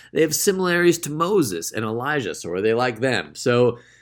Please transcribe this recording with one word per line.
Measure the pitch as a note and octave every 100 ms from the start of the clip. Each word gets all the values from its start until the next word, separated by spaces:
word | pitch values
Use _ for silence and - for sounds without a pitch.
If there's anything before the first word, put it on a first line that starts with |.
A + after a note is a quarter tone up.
| -
They | -
have | D#3 D3+
similarities | G#3 F#3+ F3+ F3 F3 E3+
to | D3
Moses | D3+ E3+ G#3 A#2+ E2+ -
and | G#2+
Elijah, | A2 A2+ C3+ D3+ G2 D2
so | E2+
are | F2+
they | A2 A2+
like | B2+ A#2
them? | C3 G#2+ - -
So | B2+ A#2+ B2 - _ _